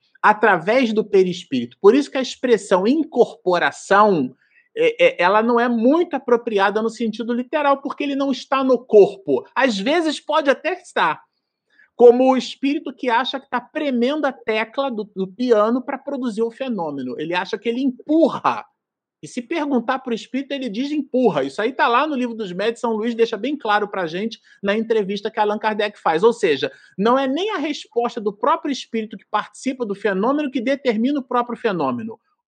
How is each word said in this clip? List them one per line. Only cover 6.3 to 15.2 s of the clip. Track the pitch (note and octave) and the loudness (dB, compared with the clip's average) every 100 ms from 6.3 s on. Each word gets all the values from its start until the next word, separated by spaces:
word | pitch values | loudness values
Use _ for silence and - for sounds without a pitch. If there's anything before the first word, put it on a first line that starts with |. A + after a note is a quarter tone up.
| A#3 A#3 G3+ G3 G#3 | 0 0 0 0 0
no | A3 | -2
sentido | A3 A#3 G#3+ A#3 | -4 -4 -4 -4
literal, | A#3+ B3+ D#4 C#4+ C#4 | -4 -4 -2 0 0
porque | C#4 - | -4 -6
ele | D4 | -4
não | C#4 C#4 | -2 -2
está | B3+ - C4+ | -4 -4 -2
no | C4 B3 | 0 0
corpo. | - G#3+ G3 - - B2+ - | 4 6 6 2 -4 -4 -2
Às | - C4 G3 | 0 0 0
vezes | G#3 E4+ D#4+ C#4+ | 0 0 0 -4
pode | - D4+ C#4 | -2 0 2
até | B3+ D4+ | 0 -2
estar, | F#4 - - F3 D3+ _ _ _ _ _ _ _ - | -8 -6 -2 -2 -2 _ _ _ _ _ _ _ 6
como | A#3+ B3 C4 | 8 8 4
o | C4 | 2
espírito | - - C#4 D4+ - | -2 -4 -4 -4 -6
que | A#3+ B3+ | -8 -2
acha | A#3 B3+ C4 | -2 -2 -8
que | - | -8
tá | B3 | -8
premendo | B3 D#4 D4 B3 A#3+ D#4 | -8 -6 -2 0 0 0
a | C#4 | -4
tecla | B3+ - A3 A3+ C4+ C#4 | -4 -4 -4 -4 -4 -4
do, | G#3+ G#3 | -6 -8
do | F#3+ | -8